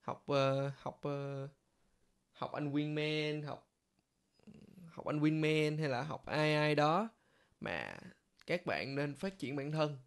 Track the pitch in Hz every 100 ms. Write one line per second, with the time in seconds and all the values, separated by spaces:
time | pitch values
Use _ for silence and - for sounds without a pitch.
0 | - 139 - 143 135 135 139 135 - -
1 | 147 143 139 139 139 - _ _ _ _
2 | _ _ _ - 127 - 147 143 147 151
3 | 151 151 151 151 147 127 _ _ _ _
4 | _ _ _ _ - - - - 170 -
5 | - 151 151 156 156 156 151 151 156 123
6 | 147 - - 151 151 151 151 147 147 170
7 | 226 _ _ _ _ _ - 87 55 50
8 | - - _ _ - 175 - 80 101 139
9 | 147 135 196 190 120 139 139 156 151 139